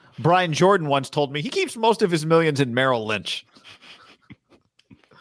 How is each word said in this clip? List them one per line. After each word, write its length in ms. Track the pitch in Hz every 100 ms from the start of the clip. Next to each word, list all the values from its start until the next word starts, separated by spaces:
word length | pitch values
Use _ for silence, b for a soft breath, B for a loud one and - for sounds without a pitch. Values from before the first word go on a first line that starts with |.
| b -
Brian 340 | 120 180 180
Jordan 360 | 139 180 202 151
once 200 | 139 131
told 240 | - 143
me 80 | 143
he 100 | 180
keeps 260 | 392 359 -
most 260 | 220 220
of 80 | 202
his 160 | 170 156
millions 320 | 165 165 139
in 160 | 135
Merrill 320 | 120 135 123 107
Lynch." 400 | 107 85 - -
<laughs> 60 | B B B B B B B _ - _ _ _ _ _ - _ b